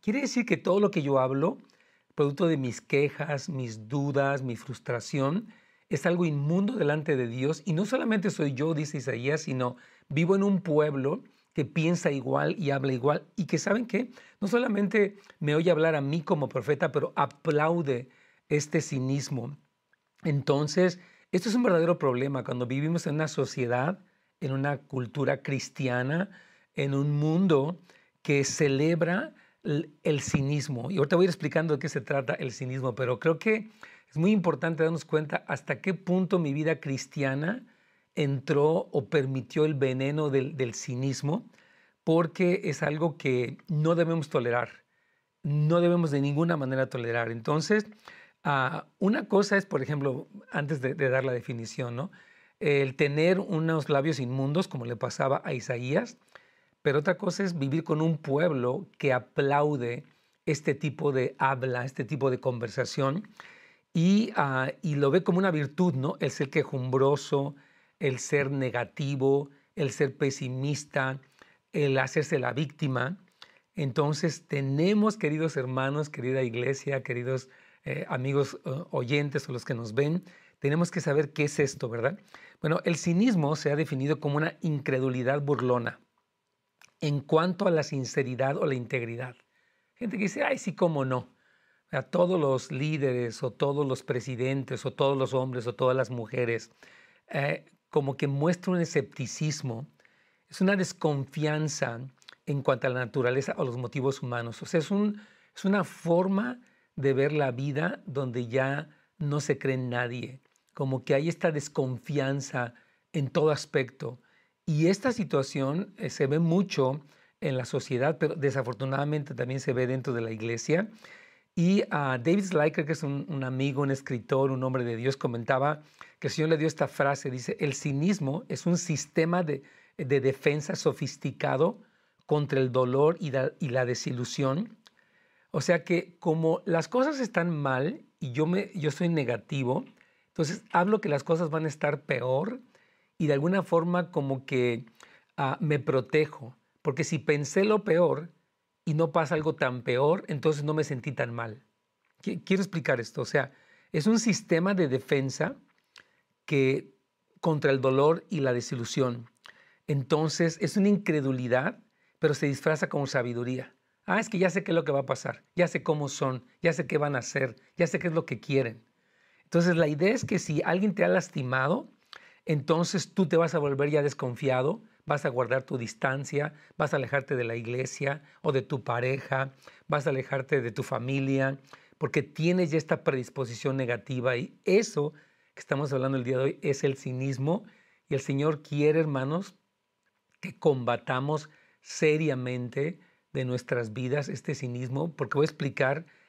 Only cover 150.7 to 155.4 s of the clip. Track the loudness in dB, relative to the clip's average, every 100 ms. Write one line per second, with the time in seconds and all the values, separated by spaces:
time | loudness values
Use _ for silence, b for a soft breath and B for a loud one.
150.7 | -2 -2 -4 -6 -4 -4 -4 -8 -10 _
151.7 | _ _ _ _ _ -8 -6 0 0 0
152.7 | -4 0 -2 -2 -8 -2 0 -2 b b
153.7 | b b -2 2 2 2 0 2 2 2
154.7 | 2 2 0 0 -2 -2 -2